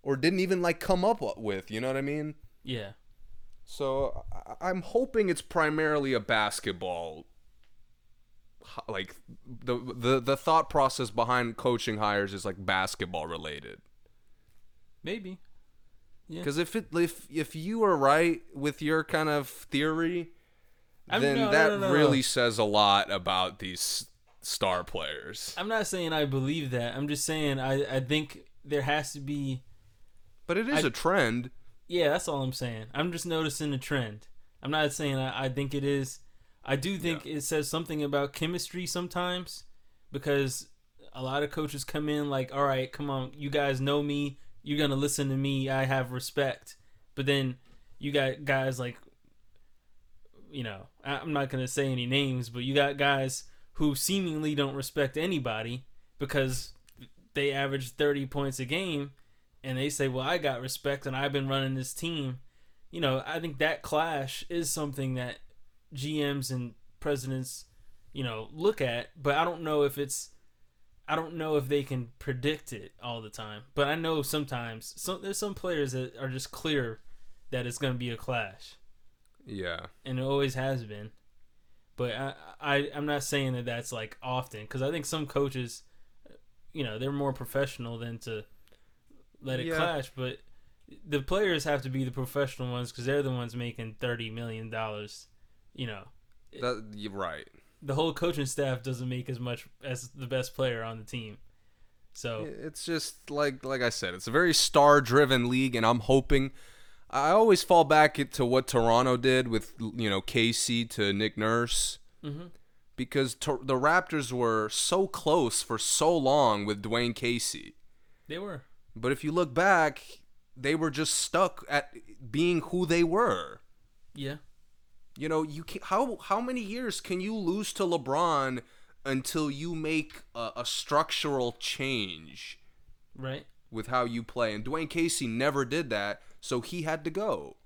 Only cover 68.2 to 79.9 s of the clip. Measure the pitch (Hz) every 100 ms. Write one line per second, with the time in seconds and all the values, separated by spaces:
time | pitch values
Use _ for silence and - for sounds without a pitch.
68.2 | 127 110 110 151 185 214 131 120 - -
69.2 | 143 143 170 165 160 151 143 143 139 -
70.2 | - - - _ - _ - - - 160
71.2 | 165 165 156 151 131 143 135 127 117 -
72.2 | - 127 139 151 - 110 87 - 120 117
73.2 | 107 - 107 107 120 - 143 160 165 160
74.2 | 139 151 143 123 117 113 - - - 185
75.2 | 190 196 208 196 185 165 139 127 127 117
76.2 | 131 131 - - 160 147 120 110 - -
77.2 | - - - 127 123 120 135 123 120 113
78.2 | - 123 104 95 - - - - - _
79.2 | - _ - 101 87 82 -